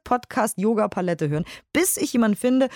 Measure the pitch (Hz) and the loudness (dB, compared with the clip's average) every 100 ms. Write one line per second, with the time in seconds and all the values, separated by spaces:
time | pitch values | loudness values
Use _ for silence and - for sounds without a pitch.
0 | - 247 - - 214 - 208 220 208 - | 0 -2 -2 -2 -2 0 0 2 0 -2
1 | 180 165 151 151 - - - 302 359 - | -2 -2 -2 -2 -4 -12 -4 0 0 0
2 | 330 247 220 202 247 262 262 | 0 2 2 2 2 2 2